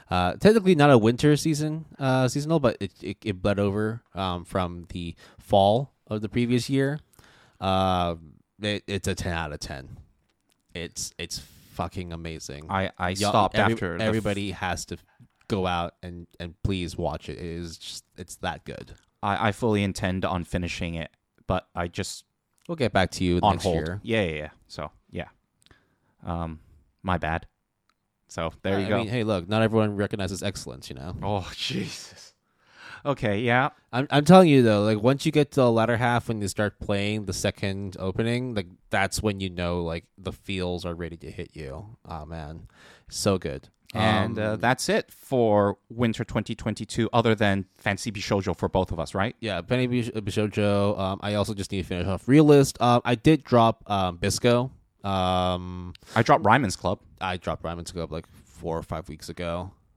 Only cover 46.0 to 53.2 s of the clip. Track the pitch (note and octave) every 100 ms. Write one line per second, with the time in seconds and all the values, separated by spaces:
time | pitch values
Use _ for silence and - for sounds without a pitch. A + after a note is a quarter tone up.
46 | A#2+ G#2+ A#2 B2+ A#2 A2+ A2+ G#2 G#2+ -
47 | A2 A#2 A#2 G#2+ G2+ G2 - _ G#2+ G2
48 | A#2 G2+ - G#2 F#2+ E2+ F#2+ F#2+ F#2 E2
49 | D2+ F#2+ A2 - A2 F2 F2 B2 B2 B2
50 | A2+ A2 G2+ G#2+ G#2+ G#2+ G#2 G2+ G2+ -
51 | F#2+ G2 G#2 G#2 G2 G2+ F#2 G2 E2+ F2+
52 | F2 F#2 - D3 D3 C#3+ C#3 - A#2+ A#2+
53 | - A#2